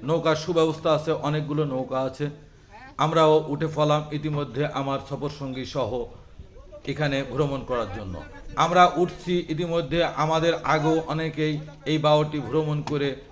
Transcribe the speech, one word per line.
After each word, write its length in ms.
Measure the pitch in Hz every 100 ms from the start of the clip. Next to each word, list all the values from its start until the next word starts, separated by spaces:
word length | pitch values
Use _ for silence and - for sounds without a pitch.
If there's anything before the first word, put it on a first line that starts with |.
| 127
নৌকার 280 | 165 160 156
সুব্যবস্থা 460 | - 165 160 151 170 151
আছে, 140 | 151 151 143
অনেকগুলো 360 | 151 151 147 147
নৌকা 260 | 131 127 131 131
আছে। 180 | - 147 - - - - - - -
আমরাও 300 | 151 160 156 156 151
উঠে 140 | 143 156 151
পড়লাম 260 | 151 151 147 147
ইতিমধ্যে 460 | 151 147 139 117 147 127
আমার 200 | 139 135 -
সফর 220 | 139 147 147
সঙ্গী 260 | 139 131 127 147
সহ 160 | 127 123 117 - - - - - - - -
এখানে 260 | 139 147 139 127
ভ্রমণ 280 | 123 147 135 113
করার 200 | 123 107 98
জন্য। 180 | 101 87 - - - -
আমরা 200 | 165 180 175 156
উঠছি 320 | 175 - - 175 170
ইতিমধ্যে, 460 | 156 170 170 151 165 165 -
আমাদের 300 | 156 160 165 160 -
আগেও 240 | 160 151 160 160
অনেকেই 400 | 156 160 156 156 147 151 - -
এই 60 | 151 151
বাওড়টি 340 | 151 151 151 117
ভ্রমণ 280 | 143 156 151 147
করে 200 | 147 139 131 -